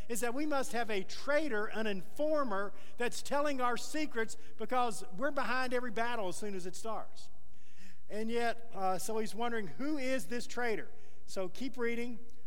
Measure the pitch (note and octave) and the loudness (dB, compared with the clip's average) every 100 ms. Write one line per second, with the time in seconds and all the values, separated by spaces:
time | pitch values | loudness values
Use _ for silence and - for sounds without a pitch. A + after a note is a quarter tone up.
0 | - A#3 A#3 A#3+ D4+ C#4 B3+ A3+ A3 G#3 | -2 0 0 0 0 0 0 0 0 0
1 | F#3+ - - D4 D#4 G#3+ G#3 G#3 A3 G3 | 0 0 2 2 2 0 0 0 0 0
2 | D#3+ - D4+ D#4 C4+ F#3+ G3+ - - - | 0 0 2 2 2 0 0 0 -2 0
3 | A#3+ - - C#4 D4 C4+ B3 A#3 - D4+ | 0 0 0 2 2 2 2 2 0 0
4 | D4+ A#3 A3 - - - A3 B3+ B3 G3 | 0 0 0 0 -2 -2 0 0 2 0
5 | - F3+ C#4 C#4 G#3+ B3+ B3+ B3 B3 G#3+ | -2 0 0 0 0 0 0 0 0 0
6 | A#3 A#3+ F#3+ F3 G#3 G3 F3+ - A3 G#3 | 0 0 0 0 0 0 0 0 0 0
7 | - - - - - - - - F#3+ - | 0 0 -2 -2 -2 -2 -2 -2 -2 -2
8 | - G#3 A3+ A#3 A#3 A3+ - F#3 F#3+ F#3 | -2 0 0 0 0 0 0 0 0 2
9 | - A3 A3 G3 A#3+ A#3 F#3+ C#3+ C#4 D4+ | 0 0 0 0 0 0 0 0 0 0
10 | B3+ C4 E3+ A#3+ - - A#3+ G3+ - - | 0 0 0 0 0 0 0 0 0 0
11 | - - - - F#3 - C4 B3 A#3 A#3 | 0 0 0 0 0 0 0 0 0 0
12 | A#3+ A3 - - | 0 0 0 -2